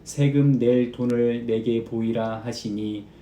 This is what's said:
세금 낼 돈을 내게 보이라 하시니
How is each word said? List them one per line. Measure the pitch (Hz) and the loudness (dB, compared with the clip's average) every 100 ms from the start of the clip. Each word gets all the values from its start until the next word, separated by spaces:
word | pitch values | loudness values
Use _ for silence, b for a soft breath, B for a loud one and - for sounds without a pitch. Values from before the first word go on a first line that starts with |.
세금 | - - 143 143 143 127 | -8 0 2 4 4 4
낼 | 120 123 120 | 4 4 2
돈을 | - 123 120 120 120 117 | -2 -2 2 2 0 -2
내게 | 110 117 113 | -2 0 -2
보이라 | 113 113 113 113 113 110 | -2 -4 -2 -2 -4 -6
하시니 | 120 113 110 104 107 104 104 B | -8 -8 -8 -6 -6 -8 -12 B